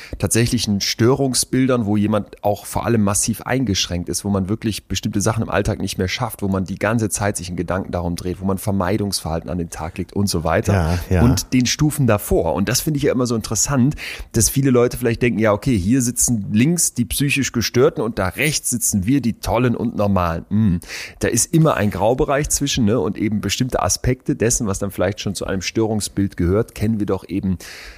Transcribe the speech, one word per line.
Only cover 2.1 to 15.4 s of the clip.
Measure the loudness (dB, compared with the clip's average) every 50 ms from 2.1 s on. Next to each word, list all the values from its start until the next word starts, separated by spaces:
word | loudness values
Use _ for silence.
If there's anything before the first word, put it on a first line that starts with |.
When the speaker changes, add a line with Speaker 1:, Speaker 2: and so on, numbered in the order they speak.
| 2 0 -2 -4 -8 -4 -2
Speaker 1:
auch | -2 -2 -2 -4
vor | -6 -6 -4 0
allem | 2 2 2 2
massiv | 2 2 0 0 -2 -2 -4 -4
eingeschränkt | -2 -2 0 0 0 0 0 -2 -2 -4 -4 -4 -4
ist, | -6 -4 -2
wo | 0
man | 0 0 0 0
wirklich | -2 -2 -2 -4 -4 -4 -6 -6
bestimmte | -6 -4 -2 -2 0 0
Sachen | 0 0 0 0 -2
im | 0
Alltag | 0 0 0 0 -2 -2
nicht | -4 -4 -4 -2
mehr | -2 -2
schafft, | -2 -4 -4 -6 -6 -4 -2
wo | -2
man | 0 0 -2
die | -4 -4 -2
ganze | -2 0 0 0 0 -2
Zeit | -2 -2 -2 -2 -2
sich | -4 -6 -6
in | -6
Gedanken | -6 -4 -2 -4 -4 -4 -4 -4
darum | -4 -2 -4 -4
dreht, | -4 -4 -6 -6 -4
wo | -2
man | -4 -4 -2
Vermeidungsverhalten | -2 -2 -2 0 0 0 0 0 -2 -2 -4 -4 -4 -4 -4 -4 -4 -4
an | -4 -4
den | -6 -6
Tag | -8 -8 -10 -8 -8 -8
legt | -8 -6 -2
und | -2 0 0
so | 0 0 0
weiter. | 2 2 2 2 2 2
Speaker 2:
Ja, | 2 2 2 0 -2 0 2 4
ja. | 6 6
Speaker 1:
Und | 6 6 4 0 0 0
den | 2 2
Stufen | 2 2 2 0 0 2 2 2 2
davor. | 2 2 2 0 0 2 2 2 0
Und | 0 0 0
das | 0 -2
finde | 0 -2 -2
ich | 0 2
ja | 2 2
immer | 2 2
so | 0 0
interessant, | -2 -2 -2 -2 -2 0 0 2 4 4 4 2 0 -6 -10 -12 -12 -10 -4 0
dass | 0 2 2
viele | 2 2 2 4
Leute | 4 4 4 4 2
vielleicht | 0 -2 -2 0 2 0
denken, | 0 2
ja, | 2